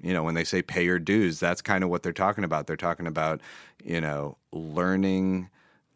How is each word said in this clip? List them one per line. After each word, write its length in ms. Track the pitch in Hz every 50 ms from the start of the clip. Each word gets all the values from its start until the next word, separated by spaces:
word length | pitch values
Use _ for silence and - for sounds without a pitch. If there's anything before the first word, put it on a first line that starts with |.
you 120 | - 85 92
know, 100 | 85 78
when 100 | 82 82
they 80 | 82 82
say 180 | - - 92
pay 220 | 85 - - 92 87
your 140 | 87 90 87
dues, 400 | 82 80 101 113 104 90 80 -
that's 220 | 90 87 87 -
kind 220 | - - 101 95 92
of 60 | 90
what 120 | 87 85
they're 120 | - 90 82
talking 300 | - 98 98 104 - 98
about. 220 | 85 80 76 73
They're 100 | - 80 76
talking 280 | - 85 85 - 87 82
about, 340 | 78 78 78 78 80 71 - - - - - - - - -
you 180 | - 85 85
know, 360 | 78 76 73 73 71 71 71 - _ _
learning, 960 | - 80 80 78 76 87 90 92 95 95 98 95 95 92 95 95 92 92 90 92 _ _ _ _ _ _ _ _ _